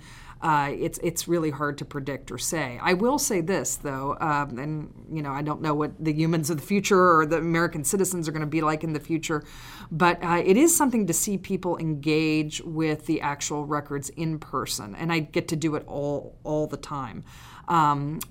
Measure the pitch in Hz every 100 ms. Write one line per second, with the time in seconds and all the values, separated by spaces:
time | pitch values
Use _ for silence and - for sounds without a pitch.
0 | - - - - 165 151 143 110 160 -
1 | 165 165 - 170 156 139 147 143 143 143
2 | 139 131 - 117 - 165 131 120 170 185
3 | 240 285 - 190 160 175 127 - 147 135
4 | 139 - 160 143 139 120 147 156 - -
5 | - 156 143 139 151 147 156 151 151 -
6 | 156 151 160 170 147 151 - 202 196 190
7 | 180 160 151 160 165 165 175 170 135 196
8 | 180 180 160 156 151 160 151 156 165 151
9 | - 160 165 151 - - - - - 156
10 | 175 170 170 170 180 208 330 - 277 233
11 | 185 160 214 190 190 185 185 - 160 143
12 | 156 156 156 156 151 - 165 160 160 151
13 | - 156 143 143 - 147 147 147 147 143
14 | - - 160 156 - 135 - - 104 98
15 | 165 165 147 175 170 156 160 147 - 139
16 | 143 143 - - - 151 151 143 - 147
17 | 120 85 - - - - - 165 147 143
18 | 143 160 -